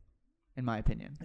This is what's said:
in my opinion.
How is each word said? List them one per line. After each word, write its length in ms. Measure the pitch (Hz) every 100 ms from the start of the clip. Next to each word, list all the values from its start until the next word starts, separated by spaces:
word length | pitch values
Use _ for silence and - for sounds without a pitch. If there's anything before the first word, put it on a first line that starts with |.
| - _ _ _ _ -
in 80 |
my 140 | 123 110
opinion. 400 | - 110 - 143